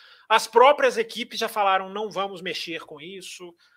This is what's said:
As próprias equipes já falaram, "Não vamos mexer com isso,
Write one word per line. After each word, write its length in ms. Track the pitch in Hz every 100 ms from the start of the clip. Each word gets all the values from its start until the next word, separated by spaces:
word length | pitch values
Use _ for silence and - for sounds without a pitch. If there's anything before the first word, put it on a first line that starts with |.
| - - -
As 200 | 220 -
próprias 500 | 247 262 285 254 214
equipes 420 | 226 214 233 214
já 80 | 220
falaram, 400 | 220 196 190 190
"Não 200 | 202 214
vamos 320 | 180 196 185
mexer 440 | 180 151 170 160 -
com 140 | 147
isso, 520 | 165 196 - - 175 170 _